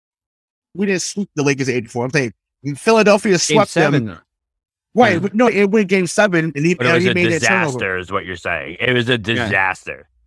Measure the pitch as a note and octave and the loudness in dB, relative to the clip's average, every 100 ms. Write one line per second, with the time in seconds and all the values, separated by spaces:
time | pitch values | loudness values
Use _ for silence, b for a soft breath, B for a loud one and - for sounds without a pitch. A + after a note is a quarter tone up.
0 | _ _ _ _ _ _ _ E3+ G3+ F#3+ | _ _ _ _ _ _ _ -6 -2 -2
1 | - - G3+ - C#3+ C#3 C3+ B2 A2+ B2 | -4 -6 -6 -2 0 0 0 -2 -4 -6
2 | B2 D3 B2 - _ _ C#3 C#3 - A3+ | -2 -2 -2 -6 _ _ -10 -4 2 4
3 | G#3 G3+ A3+ F#3 - D3+ G3+ - D#3 C#3+ | 6 4 2 0 2 2 2 2 2 2
4 | A2 E2 _ _ _ _ _ _ _ F#3+ | -2 -8 _ _ _ _ _ _ _ 2
5 | A3+ E3+ G3 G#3+ B3 - G3+ A3 G3 G3 | 4 4 -2 2 2 2 2 2 2 0
6 | F3+ - G#3 F3 D#3+ C#3+ D#3+ F3 B2 E3+ | 0 0 2 2 -2 0 0 0 2 2
7 | F3+ F3+ F3 E3+ A#2 A2+ C#3+ B2 G#2 F#2 | 2 2 0 0 2 0 0 -2 -4 -4
8 | F2+ G2 F2 F2+ - E2+ C#2 F2 A#2 B2 | -4 -6 -6 -8 -6 -6 -8 -10 -2 -2
9 | A#2 B2 G2+ A#2 A2+ G2 F#2+ F#2 - C#2 | 0 -2 -2 -4 -2 0 0 -4 -10 -16
10 | C#2+ _ | -16 _